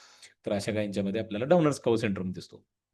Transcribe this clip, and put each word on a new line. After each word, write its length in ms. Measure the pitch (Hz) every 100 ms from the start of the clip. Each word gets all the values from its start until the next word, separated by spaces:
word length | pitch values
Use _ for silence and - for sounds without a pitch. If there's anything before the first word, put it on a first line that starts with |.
| - - - _ -
तर 60 |
अशा 200 | 101 107
गायींच्यामध्ये 480 | 107 104 101 98 110
आपल्याला 240 | 107 104
डाऊनर्स 360 | 135 175 151 131
काऊ 160 | 123 113
सिंड्रोम 360 | 113 95 92
दिसतो. 340 | - - - _ _ _